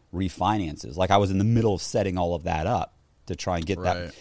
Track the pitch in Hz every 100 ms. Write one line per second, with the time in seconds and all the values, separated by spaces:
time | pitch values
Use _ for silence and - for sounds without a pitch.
0 | _ 87 95 - 92 107 82 73 - 76
1 | 92 98 98 95 107 117 113 92 - 117
2 | 98 90 87 85 87 80 85 117 - _
3 | _ _ - 87 - 87 82 90 90 87
4 | 87 -